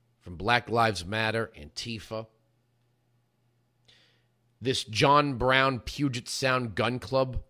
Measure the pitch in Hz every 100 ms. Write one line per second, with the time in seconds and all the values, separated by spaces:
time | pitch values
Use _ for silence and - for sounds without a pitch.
0 | _ _ - 87 101 120 - 113 113 92
1 | 87 110 110 110 110 - 76 - 117 113
2 | - 110 113 _ _ _ _ _ _ _
3 | _ _ _ _ _ _ _ _ _ _
4 | _ _ _ _ _ - 117 127 - 107
5 | 139 143 147 127 127 131 135 127 - -
6 | 143 123 - - 131 127 120 95 113 123
7 | - 131 135 120